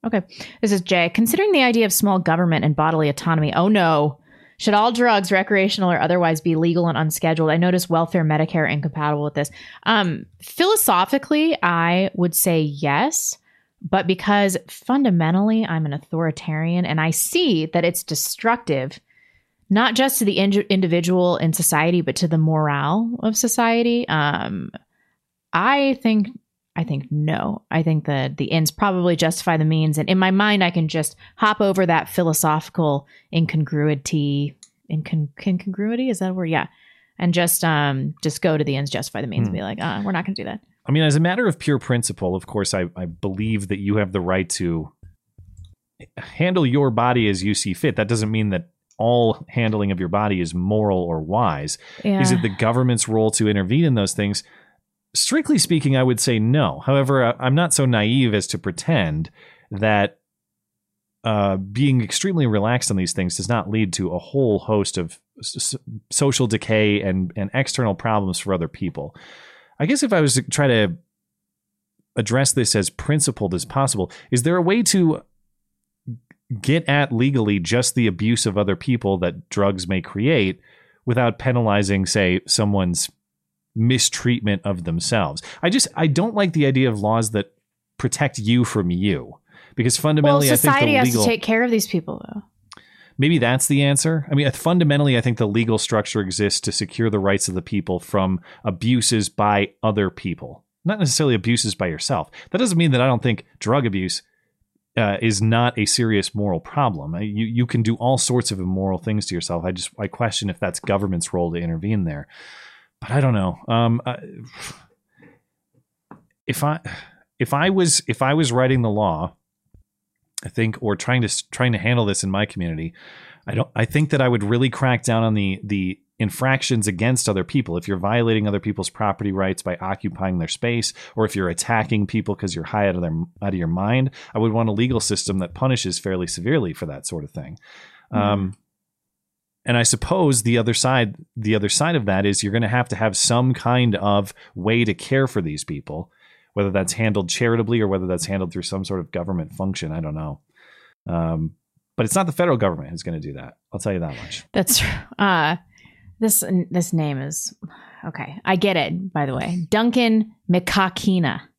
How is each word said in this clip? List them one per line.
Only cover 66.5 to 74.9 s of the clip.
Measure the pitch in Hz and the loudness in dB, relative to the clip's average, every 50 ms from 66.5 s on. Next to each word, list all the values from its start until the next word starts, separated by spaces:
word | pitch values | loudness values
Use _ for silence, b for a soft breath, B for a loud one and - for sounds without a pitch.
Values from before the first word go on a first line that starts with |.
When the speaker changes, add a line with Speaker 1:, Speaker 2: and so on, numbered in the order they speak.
| 110 110 - - 110 107 107 104 104 101 | 0 -2 0 0 2 4 4 4 2 2
Speaker 2:
and, | 98 98 92 95 92 87 - | 0 0 -2 -2 -2 -4 -4
and | 107 98 101 - | -6 -8 -4 -2
external | 127 135 - - - 123 110 98 | -2 -2 -2 -2 -2 0 0 -2
problems | - - 117 110 104 98 95 90 - | -2 -2 0 0 0 0 0 -4 -4
for | - 98 95 | -2 -2 -2
other | 87 82 78 | -2 -2 -4
people. | - - 98 87 - - 71 73 B B B B B B B B B B B B B B | -6 -6 -8 -6 -6 -8 -12 -12 B B B B B B B B B B B B B B
I | 143 | -2
guess | 170 277 285 | 0 0 0
if | - 240 | 0 2
I | 202 175 | 2 2
was | 156 139 117 | 4 4 2
to | 131 | 0
try | - - - - 147 | -2 -2 -2 2 2
to | 135 120 113 107 95 82 - _ _ _ _ _ _ _ _ _ _ _ _ _ _ _ _ _ _ _ _ _ _ _ | 4 4 4 2 2 0 -6 _ _ _ _ _ _ _ _ _ _ _ _ _ _ _ _ _ _ _ _ _ _ _
address | - 110 98 113 131 139 135 | -4 -2 0 2 2 2 2
this | - 135 120 - - | 2 2 0 2 2
as | 107 95 - | 0 0 0
principled | _ - - - 147 151 - - 127 - 107 98 180 | _ -8 -4 -2 0 0 0 -2 -2 -2 -2 -2 -2
as | 175 135 | -4 -6
possible, | - - 135 135 127 - 104 90 B B B B B | -4 -2 -2 0 0 0 -2 -4 B B B B B
is | - 123 | -2 0
there | 120 160 170 | 2 2 2
a | 180 | 2
way | 170 170 202 233 226 | 2 2 2 2 2
to | - | 2